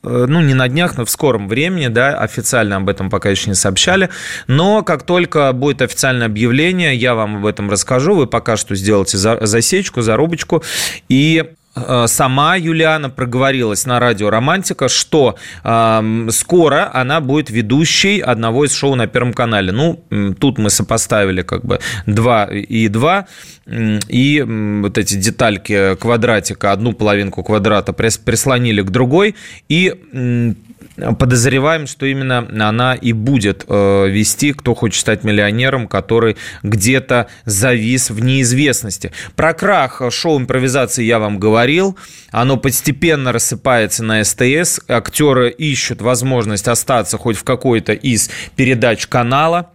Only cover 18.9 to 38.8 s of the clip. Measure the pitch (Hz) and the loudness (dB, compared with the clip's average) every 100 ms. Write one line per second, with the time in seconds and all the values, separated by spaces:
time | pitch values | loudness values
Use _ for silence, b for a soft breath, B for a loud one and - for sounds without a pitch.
18.9 | 131 110 123 123 117 120 107 92 104 160 | 0 0 0 -2 -2 0 0 0 0 0
19.9 | 165 - 104 101 92 139 117 107 - 98 | -2 -6 -2 -2 0 0 2 0 0 0
20.9 | 113 - 110 98 92 87 90 - 95 B | -2 0 0 2 0 -4 -6 -4 -4 B
21.9 | 104 101 104 117 113 98 101 101 113 110 | -6 -2 0 2 2 0 -4 -4 0 0
22.9 | 107 143 190 190 B B B - 113 110 | 2 0 0 -4 B B B -12 -4 -2
23.9 | 107 101 123 135 147 120 110 104 104 101 | -2 -2 2 2 2 0 -4 -4 -2 -2
24.9 | 113 90 98 104 107 120 101 - 104 98 | -2 -2 -2 -2 0 -2 -2 -2 0 2
25.9 | 92 117 117 117 110 92 98 101 98 120 | 0 0 0 2 0 -2 -4 -2 0 -2
26.9 | 107 104 104 98 - 90 107 104 104 - | -2 0 0 -2 -6 -2 0 2 0 -2
27.9 | - 113 - - 113 - 127 123 107 98 | -2 -2 -2 -2 -2 0 0 2 0 0
28.9 | 95 123 156 208 202 B B _ 160 185 | 0 2 4 2 -2 B B _ 2 2
29.9 | - - 135 123 120 117 - - - - | -2 -12 -6 -2 0 0 -2 -10 -20 -20
30.9 | - 117 117 127 127 123 131 139 165 139 | -8 -4 0 2 4 2 2 0 0 -4
31.9 | - 139 135 131 123 117 107 107 113 123 | -6 -4 -4 -2 -2 -4 -2 0 2 0
32.9 | 127 120 113 110 139 202 196 - 101 101 | 0 0 0 2 2 2 -2 -2 2 2
33.9 | 98 98 98 104 - 147 143 - 117 117 | 4 2 2 0 0 0 0 -2 -2 -2
34.9 | - - 110 110 104 104 110 131 131 107 | -2 -2 -2 0 0 0 0 0 -2 -2
35.9 | 101 98 113 113 104 B B 107 107 104 | -4 0 2 2 -2 B B -2 0 2
36.9 | 131 131 123 113 B - 98 127 123 110 | 0 2 -2 -2 B -6 -2 0 0 0
37.9 | 127 - 107 120 135 123 127 147 120 | -2 -2 -2 0 2 2 2 2 0